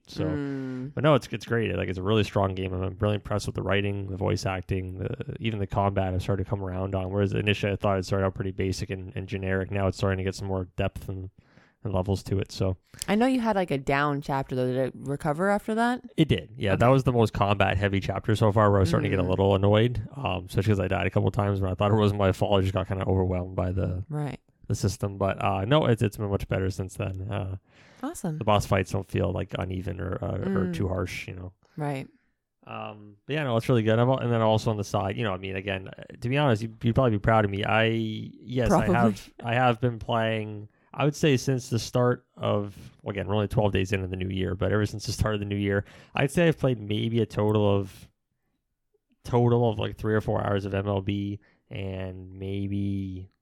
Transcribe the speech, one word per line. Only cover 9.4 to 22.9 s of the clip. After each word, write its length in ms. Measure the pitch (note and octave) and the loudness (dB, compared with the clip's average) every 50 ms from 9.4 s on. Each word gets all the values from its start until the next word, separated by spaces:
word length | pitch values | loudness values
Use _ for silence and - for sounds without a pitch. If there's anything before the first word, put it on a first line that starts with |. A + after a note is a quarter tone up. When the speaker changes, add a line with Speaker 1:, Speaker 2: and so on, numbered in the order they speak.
| F#2+ F#2 F#2+ F#2+ F#2+ F2+ | -2 -2 0 -2 -2 -2
Speaker 1:
Now 160 | G2+ G2+ G2 F#2+ | -2 0 0 0
it's 100 | F#2 - | 0 0
starting 220 | - G2 F#2+ F#2+ | 0 0 0 0
to 40 | F#2 | -2
get 120 | F#2+ F#2 | -4 -4
some 120 | - G#2 G2 | -4 -6 -4
more 180 | F#2+ F#2+ F#2 F2+ _ | -2 -4 -4 -6 _
depth 340 | - G2+ F#2+ - - - - | -4 -4 -2 -2 -6 -10 -10
and, 220 | G2 F#2+ F#2 F#2+ - - _ _ _ - _ _ _ _ _ | -10 -10 -10 -12 -14 -18 _ _ _ -20 _ _ _ _ _
and 100 | A2 G2 | -2 -2
levels 300 | F#2+ F2+ G2+ G2 F#2 - | 0 0 0 0 -2 0
to 160 | - G2+ F#2 | -2 -2 -2
it. 120 | - - | -2 -4
So 240 | - - G2+ F#2 F#2 - _ _ - - - - | -4 -2 -2 -2 -2 -4 _ _ -14 -12 -4 -2
Speaker 2:
I 60 | F#3+ | 2
know 140 | G#3+ A#3 C4 | 2 2 2
you 120 | C4 B3+ | 2 0
had, 160 | A3+ A3+ G#3+ | 0 0 0
like, 140 | G3+ F#3 E3+ | 0 0 0
a 80 | D3 C#3 | -2 -4
down 440 | C3+ C#3+ C#3 C#3 D3 D3 C#3+ C#3 | 0 0 0 2 2 0 0 -2
chapter 340 | D3 - D3 C3+ C3+ - C3+ | -2 -2 -2 -2 -2 -2 -2
though. 100 | B2+ B2+ | -2 0
Did 100 | B2+ B2+ B2+ C3 B2 | 0 0 0 0 -2
it 60 | - | -4
recover 540 | - - C3 C#3+ C#3+ - D#3+ D3 D#3 F#3 G3 | -8 -8 -6 -6 -2 0 -2 0 2 2 2
after 240 | G3+ G#3 - - A3 | 0 0 0 -2 0
that? 260 | A3 A#3 A#3+ B3 B3 - - - - | 0 2 0 0 -2 -6 -10 2 2
Speaker 1:
It 100 | D#3+ C3+ | 4 4
did. 220 | - F#2 - - A2 B2 | 4 0 -2 -8 -10 -4
Yeah, 140 | C#3 G2 | 0 2
Speaker 2:
Okay. 80 | F#2+ D3 | 4 6
Speaker 1:
that 80 | A#2 A#2+ | 6 6
was 160 | C3+ C3+ B2+ | 6 6 4
the 100 | C#3 B2 | 2 4
most 180 | A#2+ A2+ G#2 - | 4 4 4 4
combat 440 | - G2+ G2 G#2 G2 G2 G2 G2 F#2+ | 0 2 2 4 2 2 2 2 2
heavy 220 | G2+ G2+ G2 G2 | 2 2 2 0
chapter 360 | F#2+ - G2 G2 - - A2 | 0 0 -4 -4 0 0 2
so 160 | G2+ A2+ A2 | 4 4 4
far, 200 | G2 A2 G#2+ G#2 | 6 6 6 6
where 80 | G2+ G2+ | 8 6
I 20 | |
was 80 | F#2+ E2+ | 6 6
starting 200 | - G#2+ - G2 | 4 2 2 2
to 40 | G2 | 2
get 80 | F#2+ F2+ | 2 2
a 40 | F2+ | 2
Speaker 2:
Mm. 20 | |
Speaker 1:
little 240 | F#2 F#2+ F#2+ G2 G2+ | 2 4 4 4 6
annoyed. 460 | G2 G2 G2+ G#2 G#2+ A2+ B2 B2 A2 G#2 - - C#3 | 6 6 6 6 6 4 4 2 -2 -6 -8 -10 -6
Um, 280 | C3+ G2+ F#2 F#2 F#2 F#2+ | -4 -4 -4 -4 -6 -4
especially 220 | - - F#2+ G#2+ | -2 0 2 2
'cause 80 | G#2 G2 | 2 2
I 80 | F#2+ F#2 | 2 0
died 180 | F#2+ F2+ F#2 | 0 0 0
a 60 | F#2+ | 0
couple 180 | - G#2+ G2+ G#2 | 0 2 2 2
times, 300 | - - G2+ G2+ G2+ G2 | 2 2 0 2 2 0
but 80 | F#2+ F#2 | 0 -2
I 60 | F#2 | 0
thought 160 | - G#2 G#2 | 2 2 4
it 40 | G#2+ | 4
was 180 | A2 G#2 G#2 G2+ | 6 6 4 4
my 180 | G#2 G2+ F#2+ | 4 4 4
fault. 260 | F2+ - G#2+ G2 G2+ G2 | 4 4 2 4 4 4
I 40 | |
just 120 | F#2 F#2+ F#2+ | 4 2 0
got 140 | F#2 F#2 | 0 -2
kinda 180 | - | -2